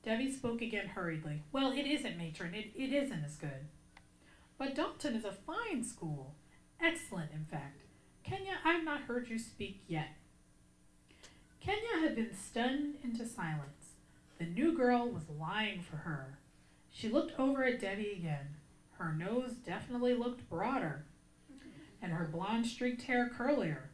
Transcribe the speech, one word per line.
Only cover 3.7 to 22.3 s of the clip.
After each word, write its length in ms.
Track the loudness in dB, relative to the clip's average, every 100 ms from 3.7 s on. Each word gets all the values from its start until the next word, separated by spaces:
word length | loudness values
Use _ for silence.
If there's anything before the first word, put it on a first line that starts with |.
| -16 -20 -20 -20 -20 -20 -20 -20 -6
"But 180 | -4 0
Dalton 400 | -2 0 0 0
is 100 | -2
a 60 |
fine 520 | -6 -4 -2 0 -2
school. 520 | -2 -4 -4 -4 -6 -14 -20 -20 -20 2
Excellent, 520 | 2 2 -4 -4 -4
in 140 | -6 -4
fact. 380 | -4 -6 -12 -20 -20 -20 -12
Kenya, 360 | -4 -4 -2 2
I've 220 | 4 4 2
not 160 | -2
heard 280 | -2 -2 -2
you 80 | -4
speak 460 | -6 -6 -8 -8 -4
yet." 280 | -4 -4 -10 -20 -20 -20 -20 -20 -20 -20 -20 -20 -20 -20 -20 -20 -6
Kenya 400 | -2 0 2 4
had 160 | 4 2
been 180 | -2
stunned 640 | -4 -4 2 2 4 0 -2
into 220 | -4 -2 -4
silence. 720 | -2 -2 -2 -4 -14 -20 -20 -20 -20 -20 -6
The 80 | -2
new 260 | 4 4
girl 380 | 6 6 6 4
was 180 | -2 -6
lying 540 | -6 -2 0 0 -2
for 160 | -6 -6
her. 420 | -4 -4 -6 -14 -20 -20 -20 -20 -20
She 200 | -4 4
looked 280 | 4 4 2
over 280 | 4 6 4
at 160 | 2
Debbie 320 | -2 -2 -2
again. 420 | -2 -2 -2 -4 -12 -16 -20 -20
Her 180 | -6 -2
nose 440 | 0 2 2 0 -6
definitely 580 | -6 -6 -4 2 4
looked 340 | 4 2 -4 -6
broader, 560 | -2 0 2 0 -4 -10 -20 -20 -20 -20 -18 -16 -16 -18 -8
and 120 | -2
her 140 | -2
blonde 400 | 0